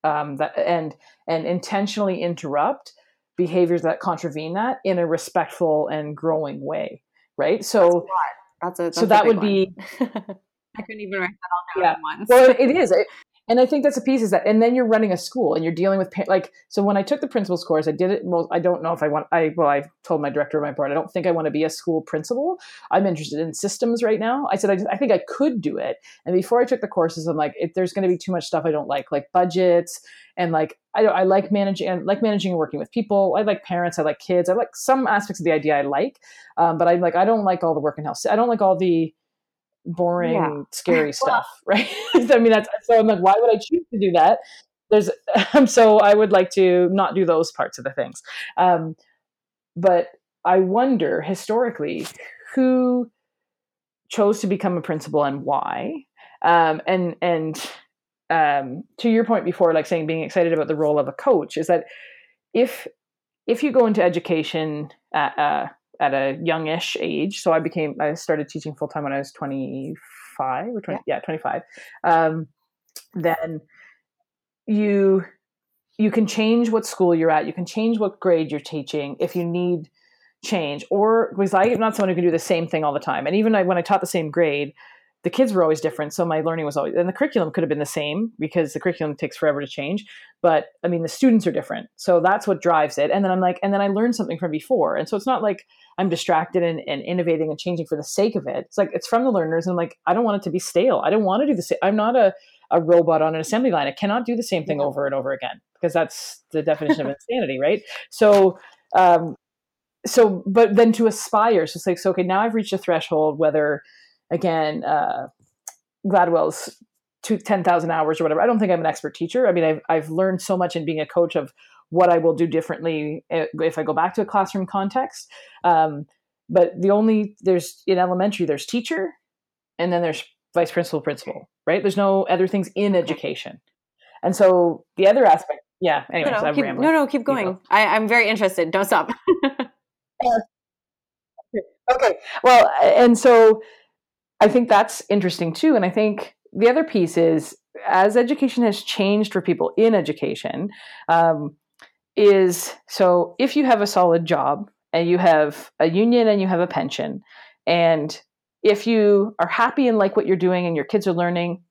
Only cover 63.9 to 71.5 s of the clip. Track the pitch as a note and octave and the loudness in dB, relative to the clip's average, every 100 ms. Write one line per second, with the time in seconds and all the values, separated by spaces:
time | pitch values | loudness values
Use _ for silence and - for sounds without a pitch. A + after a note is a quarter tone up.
63.9 | G#3 F3+ E3+ - E3 D3+ E3 D#3 D3+ D3+ | 4 2 0 -2 -4 -2 -6 -6 -8 -10
64.9 | _ _ - D3 - D3 D3+ - _ _ | _ _ -4 -4 -2 -2 -2 -6 _ _
65.9 | _ C#3+ C3+ C3+ C3+ E3 D#3+ D#3 E3 - | _ -2 0 -2 -4 -4 -2 -2 -4 -6
66.9 | - E3 D3 E3+ - F#3 D#3+ D#3+ E3+ D3+ | -6 -4 -4 -4 -4 0 0 0 -4 -6
67.9 | C3+ D3 D#3+ - D#3 D3 D#3 D#3 C#3+ D3 | -4 -4 -4 -4 -4 -4 -10 -12 -8 -8
68.9 | D#3 C#3+ C#3 C3+ - C#3+ C3+ C3 C3 C3+ | -6 -6 -6 -8 -10 -8 -8 -8 -10 -12
69.9 | D#3 - - - - C#3+ C#3+ G#3 A3+ F#3+ | -14 -18 -20 -20 -8 -6 -6 -6 -10 -8
70.9 | D3 - B2 - D#3 - | -10 -6 -6 -6 -8 -6